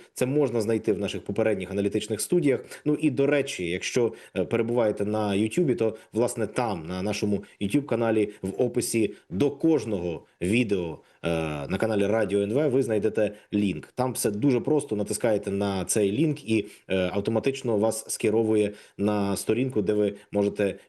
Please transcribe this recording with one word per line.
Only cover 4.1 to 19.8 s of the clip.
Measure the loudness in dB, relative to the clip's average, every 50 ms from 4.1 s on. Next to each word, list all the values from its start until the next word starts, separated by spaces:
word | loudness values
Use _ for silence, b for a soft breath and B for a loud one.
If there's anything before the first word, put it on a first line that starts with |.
| B B B B B -2
е, | -2
перебуваєте | 0 2 0 0 2 2 2 2 2 2 0 -2
на | -2 0 0 0 0 2
Ютубі, | 2 0 2 2 2 2 2 2
то, | 2 2 0 0 B B B -2
власне, | 0 0 0 0 -2 -4 -2
там, | 0 -2 -2 0 -2 -4 -4 -6
на | -6 -4
нашому | -2 -2 -2 -2 0 0 0 -2 B B B B
YouTube-каналі, | -6 0 0 0 0 0 -2 0 2 2 4 2 2 0 B B
в | -6 -6 -2 0
описі | -2 0 0 -2 -4 0 0 0 0 0 B B B B
до | -2 0 0 0
кожного | 0 0 2 2 2 2 0 -2 -4 -2 -2 -4 -6 -6 b b b b
відео, | -2 0 2 2 2 2 0 -2 -2 -4 -6 -10 b b b b -4
е, | -2 0 0 -2 -2 -4 -6 -6 -4
на | -4 -2
каналі | 0 0 0 2 2 2
Радіо | 2 0 0 2 2 0
Н | 0 2 0
В | 0 0 2
ви | 2 2 0
знайдете | 2 0 0 0 0 0 2 0 0 -2 B B B 0
лінк. | 0 2 2 0 -4 -8 -14 -4
Там | -2 -2 -2 -2
все | 0 -2 -2
дуже | 0 2 2 2 2 2
просто, | 2 2 0 0 0 -2 -4
натискаєте | -4 -2 -2 -4 -2 0 0 0 2 0 -2
на | -2 -2 0 0 -2 -2 -2
цей | -2 0 2 2 2
лінк | 2 2 0 0 0 -2 -2 0
і, | 0 0 0 B B B B -2
е, | 0 0 0 0 0
автоматично | 0 -2 0 0 2 0 0 -2 -2 -2 0 0 2
вас | 2 0 0 -2 -6 -8
скеровує | -8 -2 0 2 2 2 2 4 4 2 2 0 -2 B B B B B
на | 0 0 2 0 0 0 -2
сторінку, | -2 0 -2 0 0 0 -2 0 -2